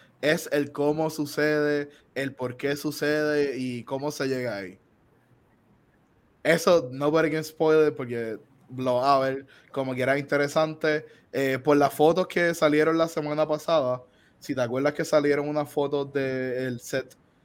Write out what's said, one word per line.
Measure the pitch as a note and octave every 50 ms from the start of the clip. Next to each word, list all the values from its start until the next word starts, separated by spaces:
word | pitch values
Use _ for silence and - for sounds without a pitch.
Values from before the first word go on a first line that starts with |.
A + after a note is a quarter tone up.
| - _ _ _
es | C3 D3 D#3+ F3 - -
el | C#3 D3 C#3+ D3
cómo | - - C#3+ D3 D3+ D#3 D#3+ D#3
sucede, | D#3 - D3 C#3+ - - D3 D3+ D3+ D3+ D3 D3 D3 D3 C#3+ C#3+ - _ _ _ _
el | B2+ C#3 C#3 -
por | - B2+ B2 B2+
qué | B2+ - C#3 C#3+
sucede | C#3+ - D3+ D3 - D3+ D3 D3+ D3+ D3+ D3+ D3+ D3 C#3+ C#3 B2
y | B2+ B2+ B2+ B2 A#2+ A#2
cómo | - C3+ C3+ C#3 D3
se | D3 - C#3+
llega | C3+ C3+ B2+ B2 A#2+ G#2
ahí. | G2+ F#2+ F2+ F#2+ - _ _ _ _ _ _ _ _ _ _ _ _ _ _ _ _ _ _ _ _ _ _ _ _ _ _ _ _ _ _ _ _ -
Eso, | D3 E3 E3+ - G3 F3 E3+ C#3 B2+
nobody | C3 C3+ C#3+ D3+ D3+ D#3+ D#3+ D#3+
can | D#3 D#3 D3+
spoil | - - - E3 D#3 D#3 D#3 D#3
it, | D3 C#3+
porque | C#3 C3 A#2+ A#2+ A#2 A2+ A2+ A2 G2 - _ _ _ _ - B2+
lo | B2+ B2+ B2+ B2
va | B2 B2+ C#3 C#3
a | C3+
ver | C3 C3+ C3+ C3+ C3 - - - _ _
como | - C3+ C3+ C3 B2+
quiera | B2+ B2+ B2+ C#3 C#3+
interesante. | C#3 - D3 C#3+ C#3+ C#3+ - D#3+ D#3+ D#3 D#3 D#3 - D#3 D3+ D3+ D#3 - - _ _ _
Eh, | - C3+ C#3 C3+ C3
por | C3 C3 D3+ D3
las | D3 C#3+ C3+ -
fotos | - D3+ D#3 E3+ F#3 F#3
que | - - F3+ F3 E3+ E3
salieron | E3 D#3+ D3+ D3 D3+ D3+ D#3+ D#3+
la | E3 E3
semana | E3 - D#3+ D3+ D3 D3+ D#3 D#3
pasada, | D#3 D3+ D3+ - - E3 D#3 C3+ B2 B2+ B2 - _ _ _ _ _ _ _
si | - - C3+
te | B2+
acuerdas | B2 A#2 B2 C3 C#3 D3 C#3+
que | - D#3+
salieron | - - D3+ C#3+ D3 C#3+ D3 C#3+
unas | D3 D3+ D3+ D3 -
fotos | - D3+ C#3+ C#3 D3 C#3+ C#3+ C#3 C3+
del | C#3+ C3+ C3 C3 C3 B2+ C3 B2 B2+ C3 B2+ B2 A#2
set | - - - C3+ C3 - - _ _ _ _ _